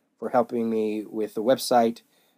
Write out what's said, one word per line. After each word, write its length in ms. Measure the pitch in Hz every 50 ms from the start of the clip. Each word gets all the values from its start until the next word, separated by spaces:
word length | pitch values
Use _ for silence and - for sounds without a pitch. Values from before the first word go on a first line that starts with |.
| _ _ _ _
for 120 | 117 107
helping 380 | - 123 113 - 123 120 113 113
me 360 | 113 110 107 107 104 107 101
with 280 | - - 110 107 104 -
the 80 | 113
website, 600 | 104 120 135 135 - - 120 120 117 117 117 - - _ _ _ _ _ _